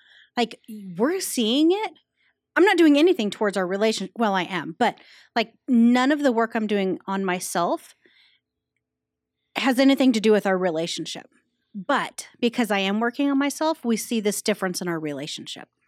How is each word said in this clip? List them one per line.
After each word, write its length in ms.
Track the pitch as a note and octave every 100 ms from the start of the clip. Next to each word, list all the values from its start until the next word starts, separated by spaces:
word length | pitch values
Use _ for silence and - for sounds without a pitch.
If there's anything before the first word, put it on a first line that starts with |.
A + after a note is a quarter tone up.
| _ _ _ -
like, 240 | A#3 - - G#3+ F#3+ E3+
we're 240 | C#4 F#4+
seeing 520 | - C4 A3 C4+ D#4+
it. 200 | G4+ A4 - _ _ _ _ _ -
I'm 80 |
not 140 | G4 F4+
doing 180 | D#4 C#4+
anything 300 | F4 F4 G#3
towards 260 | - G#3 F#3+
our 80 | F3+
relation-, 420 | G3 A3 G#3+ F#3+ G#3+
well, 180 | G#3+
I 80 | F#3+
am, 320 | E3+ F3+ D3+ D#3+
but, 180 | A3 - - - _ A#3+
like, 160 | A3 _ -
none 420 | A#3+ A#3 B3 C4
of 120 | D4
the 100 | C#4+
work 220 | A3+ A3+
I'm 120 | A3+ G#3+
doing 320 | G3+ F#3+ F3 -
on 160 | G3
myself 680 | F#3+ F3+ - F#3 F3+ E4 - _ _ _ _ _ _ _ _ _ _ _ _ _ _ _ _ -
has 220 | A#3+ B3
anything 340 | C4+ C4+ C4
to 80 | G#3+
do 120 | G#3+
with 140 | G#3 G3
our 100 | F#3
relationship. 720 | F3+ D#3+ E3+ - D#3+ - - _ _ _ _
But 540 | G3+ F3+ B3 E3 - - _
because 300 | A#3 A#3+ G#3+
I 80 | G3
am 220 | F#3+ G#3
working 300 | A#3 B3 C#4+
on 80 | C4+
myself, 460 | C#4+ - D#4+ D#4+
we 140 | A#3 A3+
see 220 | - A3+
this 200 | G3+ G3
difference 400 | - G3 F#3 E3+
in 80 | F3+
our 100 | D#3+
relationship. 720 | D3+ C#3 D3+ - D3+ - - _